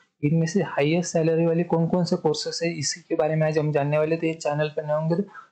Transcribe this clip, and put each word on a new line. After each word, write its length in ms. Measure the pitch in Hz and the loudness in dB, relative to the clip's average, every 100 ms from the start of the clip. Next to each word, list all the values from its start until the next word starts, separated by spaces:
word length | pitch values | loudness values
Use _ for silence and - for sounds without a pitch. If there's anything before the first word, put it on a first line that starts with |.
| _ _ | _ _
इनमें 220 | 147 165 160 | 0 2 2
से 160 | 202 | 0
highest 500 | - - 147 170 170 | 0 0 2 2 0
salary 340 | 170 160 165 165 | 0 2 2 2
वाले 180 | 165 | 0
कौन-कौन 400 | 170 165 165 180 | 0 0 2 0
से 120 | 170 175 | 0 0
courses 440 | 156 151 165 156 | 0 -2 -4 -4
है, 160 | 170 165 | -4 -4
इसी 220 | 139 170 | -6 -6
के 140 | - | -4
बारे 220 | 165 156 156 | 0 2 2
में 100 | 156 | 2
आज 120 | 156 | 2
हम 140 | 151 | 2
जानने 260 | 147 143 151 | 0 2 2
वाले। 180 | 156 165 | 0 0
तो 100 | 160 | -2
ये 80 | |
चैनल 340 | 160 151 147 151 | -2 -2 -2 -2
पर 180 | 151 151 | -4 -4
नए 80 | |
होंगे 200 | 151 160 | -2 0
तो 80 | 170 196 - - | -2 -4 -12 -20